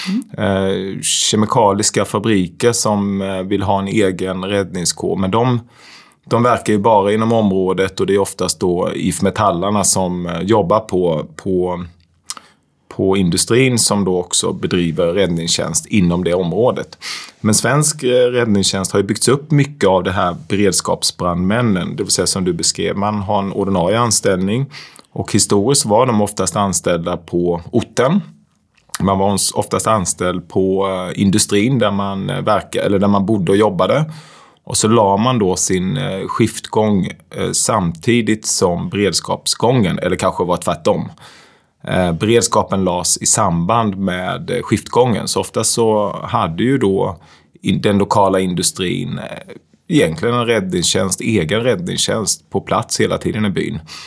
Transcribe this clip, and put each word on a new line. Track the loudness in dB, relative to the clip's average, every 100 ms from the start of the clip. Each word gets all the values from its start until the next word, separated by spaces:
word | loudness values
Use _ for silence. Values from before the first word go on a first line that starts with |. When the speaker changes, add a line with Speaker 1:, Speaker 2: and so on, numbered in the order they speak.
| -4
Speaker 1:
Mm. | -4 -4 -4 -2 0 0 -2 -4 -6
Speaker 2:
Eh, |
kemikaliska | -4 -2 0 0 2 4 4 4 0 0 0
fabriker | 0 2 2 0 0 0
som, | 2 0 0 0 -2
eh, | -4 -4
vill | -2 -2
ha | 0 -2
en | 0
egen | 2 2 0 -4 -4 -2
räddningskår. | -2 -2 -4 -4 -4 -4 -2
Men | 0
de, | 2 2 0 -4 -18 -20 -20 -20 _ -2
de | 2
verkar | 2 2 2
ju | 2
bara | 4 4 4
inom | 2 2
området, | 2 2 2 0 0 0 0
och | 0
det |
är | 2
oftast | 0 -2 -4 -2
då | 0 0 -2 -2
I | -2
F | 0
Metallarna | 0 2 2 2 0 2
som, | 2 0 0 -2 -6
eh, | -4
jobbar | 2 2 4 0
på, | 0 0 0 0 -6 -8
på, | -4 -2 -2 -4 -10 -16 _ _ -16 -16 -20 _ _ _ -12 -2
på | 2 2
industrin | 2 0 2 2 2 2
som | 0 0 0
då | -2
också | -2 -2 -2
bedriver | -4 -2 0 0 0 0
räddningstjänst | 2 0 0 -2 -2 -2 -4 0
inom | 2 2 2
det | 0
området. | 0 0 2 2 0 -6 -12 -14 -12 -14 -4 0
Men | 2
svensk, | 2 2 0 0
eh, | 2
räddningstjänst | 4 4 2 2 2 2 -2 0
har | 0
ju | 0
byggts | 0 2
upp | 0 2
mycket | 2 2 0 0
av | 0
det | 0
här | -2 -2 -4 -4
beredskapsbrandmännen, | 0 2 0 -2 -4 -4 -4 -2 0 0 2 2 0 -2 -6
det |
vill | -2
säga | -2 0
som | -2
du | -2
beskrev, | -2 -2 -2 -4 -2
man | -2 -2
har | -2 -2
en | -2
ordinarie | -2 0 0 2 2
anställning | 2 0 0 0 0 -2 -4 -10 -20 -20 -12
och | -10 -2
historiskt | 0 2 2 2 0 2
var | 2 4
de | 2
oftast | 0 -2 -4 -2
anställda | -2 0 0 -2 -2 -6
på | -4 -2 -2 -2 -2
orten. | -2 -2 0 2 0 -4 -14 _ _ _ _ _ -2
Man | 0 2
var | 2 0 -2
oftast | -4 -2 -2 0
anställd | 0 -2 -2 -4 -4 -4
på, | -2 0 0 -2
eh, | -2 -6 0
industrin | 2 2 2 2 2 2
där | 0
man, | 0 -2 -4 -4
eh, | -2
verkar, | 0 0 -2 -4
eller | 0 2
där | 2
man | 2 2
bodde | 0 2
och | 4
jobbade. | 4 2 0 0 -2 -8 -20 -20 -20 _
Och | -8 -2
så | 2
la | 4 4 2
man | 2 2
då | 0 0
sin, | -2 -2 -2 -4
eh, | -4 -6 -4
skiftgång, | 0 0 -2 -4 0 2 2 0 -8 _ -6
eh, | -4
samtidigt | -2 0 0 0 -2 0 2 2 -2 -2
som | 0 0 0 -4
beredskapsgången, | 0 0 0 -4 -4 -4 0 2 2 2 0
eller | -2 0
kanske | 0 0
var | -2 -2
tvärtom. | -2 -2 0 0 -4 -12 -20 -20 -20 _ _ _ -4
Eh, | 0 0
beredskapen | 0 2 4 4 0 0 0
lades | 0 0 -2 -2
i | 0
samband | 2 2 0 2 2 0 -2
med, | -4 -4 -4 -6 -4
eh, | -6
skiftgången. | -2 -4 0 2 2 0 -2
Så | -4
ofta | -4 -2
så | -2 0 2 2 -2 -4
hade | -4 -2 -2 0
ju | 0 2
då | 2 2 -2 -6 -16 -20 _ _
in-, | -2 0
den | 2 2
lokala | 2 4 4 2
industrin, | 0 -2 -2 -2 -4 -4 -6 -8
eh, | -10 -14 -16 -20 _ _ 0
egentligen | 2 2 0 0 0
en | 2
räddningstjänst, | 0 0 -2 0 0 -2 -2
egen | 0 0 0 0
räddningstjänst | 0 0 -2 -4 -2 -2 -4 -6 _
på | -6
plats | -2 -2 -2 -2
hela | -2 -2
tiden | -4 -2 -2
i |
byn. | -2 -4 -8 -12 -16